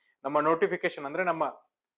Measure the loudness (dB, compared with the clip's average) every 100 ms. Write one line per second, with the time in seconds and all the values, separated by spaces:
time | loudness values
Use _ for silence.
0 | _ _ -2 2 2 4 2 0 -4 -4
1 | -8 -2 0 0 -2 -6 _ _ _